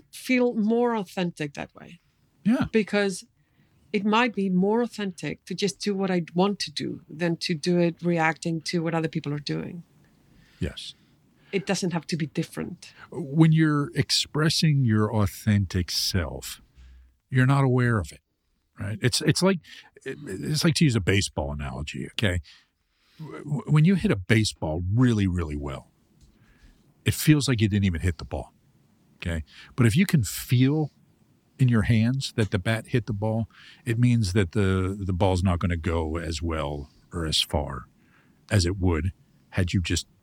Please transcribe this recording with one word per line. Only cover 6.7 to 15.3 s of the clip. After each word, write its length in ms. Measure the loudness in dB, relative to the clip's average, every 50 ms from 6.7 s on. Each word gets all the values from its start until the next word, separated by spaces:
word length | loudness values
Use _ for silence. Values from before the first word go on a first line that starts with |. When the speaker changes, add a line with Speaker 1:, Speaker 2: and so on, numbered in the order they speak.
Speaker 1:
do 300 | -8 -8 -8 -8 -8 -10 -14 -18
than 260 | -8 -4 -2 -2 -2 -2
to 160 | -2 -4 -4
do 240 | -2 0 0 2 4
it 180 | 2 2 0 -2
reacting 600 | -2 -2 0 2 2 0 0 -2 -4 -4 -4 -4
to 200 | -4 -4 -4 -2
what 120 | -2 0 -2
other 140 | -2 -2 -2
people 240 | -4 -4 -4 -4 -6
are 60 | -6
doing. 440 | -6 -6 -6 -6 -6 -8 -12 -14 -16 _ _ _ _ _ _ _ _ _ _ _ _ _ _ _
Speaker 2:
Yes. 340 | -8 -8 -6 -10 -14 -16 -18 _ _ _ _ _ _ _ _ _ _ _
Speaker 1:
It 140 | -6 -4 -2
doesn't 260 | -2 -2 -2 -2 -2
have 160 | -4 -4 -4 -4
to 80 | -4 -4
be 100 | -4 -4
different. 680 | -4 -6 -6 -6 -8 -10 -10 -10 -10 -14 -18 -20 -20 -20 -20 -14
Speaker 2:
When 400 | -12 -10 -10 -4 4 4 6 6
you're 400 | 6 6 4 4 2 0 -2 -2 -2
expressing 920 | -2 -2 0 0 -2 -2 -2 -2 0 0 0 0 2 2 2 4 4 4
your 280 | 4 4 4 2 2 2
authentic 760 | 0 0 0